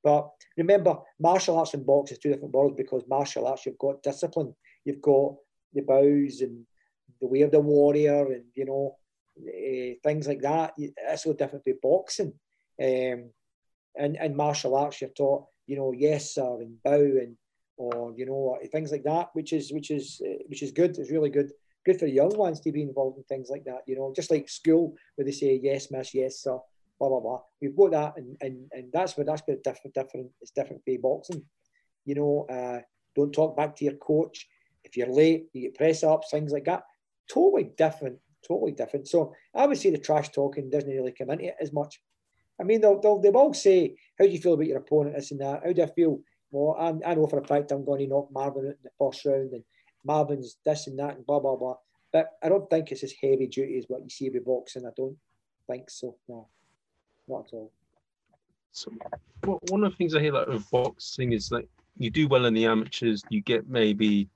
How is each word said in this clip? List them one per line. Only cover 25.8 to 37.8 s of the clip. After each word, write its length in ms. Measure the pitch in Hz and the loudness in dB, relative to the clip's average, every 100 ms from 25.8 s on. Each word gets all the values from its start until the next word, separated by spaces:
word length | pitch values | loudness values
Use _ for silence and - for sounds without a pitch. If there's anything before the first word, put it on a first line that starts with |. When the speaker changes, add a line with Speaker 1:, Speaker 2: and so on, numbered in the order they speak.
| - | -6
Speaker 1:
miss, 240 | 135 127 | -10 -6
yes, 260 | 131 131 - | -4 -4 -4
sir," 160 | 139 127 - _ _ _ | -6 -6 -10 _ _ _
blah, 80 | 135 | 0
blah, 100 | 131 | 0
blah. 220 | 110 127 _ _ | -2 -8 _ _
We've 160 | 143 139 | -4 4
got 140 | 196 | 6
that, 260 | 156 151 151 | 6 -2 -8
and, 180 | 127 - | -18 -12
and, 300 | 135 127 131 | -12 -12 -16
and 220 | 127 127 | -16 -6
that's 240 | 160 185 - | -4 -2 -4
where, 100 | 143 | -4
that's 160 | 156 | -4
where 120 | - 135 | -4 -4
it's 80 | |
different, 300 | 135 127 139 | -6 -8 -10
different, 360 | 139 131 127 127 _ | -8 -8 -12 -14 _
it's 120 | - | -10
different 300 | - 139 139 | -8 -8 -8
from 160 | - 127 | -6 -2
boxing. 440 | 127 143 - 160 - _ _ _ _ _ | -2 -2 -6 -12 -12 _ _ _ _ _
You 100 | 139 | -6
know, 320 | 143 147 147 131 | -2 0 0 -2
uh, 340 | 127 123 120 - _ _ - | -8 -8 -10 -14 _ _ 0
don't 160 | 143 | 0
talk 240 | 147 156 156 | 2 0 0
back 180 | 151 - | -4 -2
to 80 | |
your 100 | 143 | -4
coach. 520 | 143 - 156 165 - - _ _ _ | -4 0 0 0 -8 -20 _ _ _
If 120 | _ 123 | _ -6
you're 160 | 123 | 0
late, 340 | 135 160 160 - | 4 6 4 -2
you 100 | 131 | -10
get 120 | 123 | -10
press 300 | - 160 156 | 0 2 2
ups, 260 | 156 156 - | 2 2 0
things 220 | 151 151 | -4 -2
like 140 | 143 147 | -4 -2
that. 180 | 180 - _ _ _ - | -4 -8 _ _ _ -4
Totally 440 | 277 370 381 - | 4 4 4 -2
different, 440 | - | 0